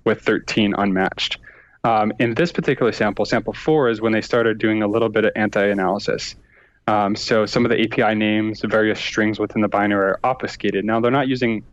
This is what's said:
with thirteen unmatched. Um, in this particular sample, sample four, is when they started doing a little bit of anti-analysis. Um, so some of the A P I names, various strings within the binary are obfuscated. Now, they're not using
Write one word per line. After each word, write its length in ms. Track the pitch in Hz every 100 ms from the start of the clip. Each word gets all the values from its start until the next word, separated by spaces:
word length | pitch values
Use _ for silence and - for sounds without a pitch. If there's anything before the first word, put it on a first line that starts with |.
with 160 | - 107
thirteen 540 | - 107 - - 104 -
unmatched. 600 | 101 95 95 - - - - - - _
Um, 280 | 120 113 107 -
in 160 | 117
this 180 | 117 170
particular 400 | - 160 135 117
sample, 320 | - 107 98
sample 280 | 101 117 107
four, 360 | 104 - 156 127
is 120 | 113
when 120 | 113
they 80 | 110
started 380 | - 120 113 110
doing 240 | 110 110
a 60 | 104
little 200 | 113 113
bit 160 | 107
of 80 | 107 110
anti-analysis. 1000 | 104 104 101 101 92 101 - - - - _ _ _ _ -
Um, 280 | 107 101 107
so 300 | - 113 104
some 180 | 127
of 60 | 120
the 100 | 110
A 80 | 110
P 140 | 123
I 120 | 110
names, 460 | 107 107 107 107 107
various 360 | 110 107 110 104
strings 380 | - - 107 107
within 220 | 104 -
the 60 | 104
binary 420 | 104 104 101 98
are 100 | 95
obfuscated. 600 | 127 127 98 - 104 98
Now, 160 | 101 113
they're 100 | 117
not 160 | 135 135
using 380 | 127 123 110 -